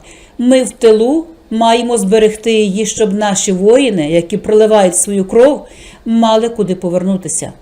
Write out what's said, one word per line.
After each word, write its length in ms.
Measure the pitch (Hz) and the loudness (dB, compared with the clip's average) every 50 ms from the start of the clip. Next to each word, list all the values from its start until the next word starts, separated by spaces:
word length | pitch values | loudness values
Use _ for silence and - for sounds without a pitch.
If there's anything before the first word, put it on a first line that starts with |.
| - - - - - - _ - | -20 -20 -20 -20 -20 -16 _ -4
ми 240 | 240 247 262 262 | 0 2 2 2
в 80 | 247 - | 0 -2
тилу 560 | - - 233 226 220 214 226 254 302 330 320 - - - _ - | -2 0 2 4 4 4 2 0 0 -2 -4 -6 -12 -20 _ -8
маємо 480 | 220 220 226 226 233 240 240 240 240 220 | -4 0 0 2 2 0 0 -2 -2 -2
зберегти 540 | 196 185 220 220 214 214 214 - - 233 | 0 0 2 2 2 2 0 -2 -4 -2
її, 340 | 220 220 214 202 180 214 220 | 0 0 0 0 -2 -4 -4
щоб 280 | 202 - - 220 190 196 | -4 -4 -2 -2 -2 -2
наші 380 | 208 214 208 196 196 - 208 | -2 -2 -2 -2 -2 -2 -2
воїни, 580 | 185 180 190 208 233 277 277 240 202 170 147 147 | -2 0 2 4 4 4 2 0 -2 -2 -2 0
які 260 | 165 170 170 - 214 | 0 0 0 -2 -4
проливають 600 | 196 - 220 214 214 220 208 220 208 196 180 175 | -6 -2 0 2 2 4 4 4 4 2 2 0
свою 280 | - - 202 202 196 185 | -2 -4 -4 -4 -4 -4
кров, 420 | 190 233 233 254 294 277 202 - - - - - - - - - | 0 2 4 4 4 2 0 -8 -16 -20 -20 -20 -20 -20 -12 -6
мали 440 | 226 226 226 226 220 220 220 226 233 | -4 0 0 2 2 2 0 0 -2
куди 260 | 233 220 196 170 185 | -4 -4 -4 -4 -4
повернутися. 800 | 185 - 175 175 180 180 190 196 185 190 160 - - - - - - | -6 -4 -4 -4 -2 -2 -2 -4 -4 -6 -8 -10 -8 -10 -12 -14 -16